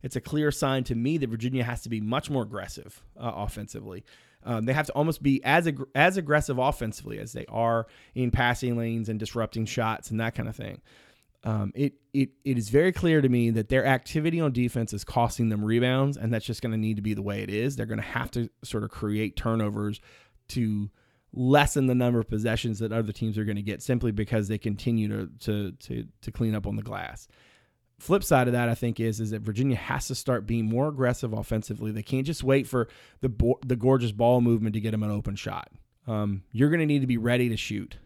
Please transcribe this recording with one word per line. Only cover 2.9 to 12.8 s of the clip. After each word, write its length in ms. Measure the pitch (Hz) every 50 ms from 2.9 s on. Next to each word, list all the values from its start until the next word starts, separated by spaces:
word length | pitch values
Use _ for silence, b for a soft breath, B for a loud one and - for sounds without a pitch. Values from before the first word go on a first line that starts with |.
| - - - - -
uh, 160 | - 120 117 -
offensively. 680 | 76 104 - - 104 104 104 - 107 104 104 92 95 - b b b b b b b -
Um, 200 | - 120 110 110
they 80 | 120
have 140 | 131 156 151
to 60 | -
almost 300 | - 139 151 165 151 -
be 200 | 139 139 135 131 -
as 220 | 127 143 170 175
ag-, 200 | 165 143 131 135 - _
as 220 | 135 151 180 190
aggressive 420 | 196 170 143 147 151 147 - 135 123
offensively 600 | 127 139 151 - 120 110 107 - - - 110 101
as 140 | 107 117
they 140 | 120 123 -
are 400 | - 107 110 117 117 117 113 113 B B B B B B
in 160 | 127 127 123
passing 460 | 117 120 123 120 123 - - 123 120
lanes 320 | 117 117 117 113 113 110 107
and 100 | 110 107
disrupting 460 | 110 104 - 120 110 107 - 113 110
shots 440 | 107 - - 113 110 110 - - -
and 100 | 113 107
that 140 | 113 113 -
kind 140 | - 120 110
of 80 | 107
thing. 240 | - 113 104 98 - b b b b b b b b b b _ _ _
Um, 260 | 113 110 107 101 98 -
it, 180 | - 143 139 139 _ _ _
it, 180 | _ 139 135 131 _ _ _
it 140 | 139 131 120
is 120 | 110 101
very 200 | 117 143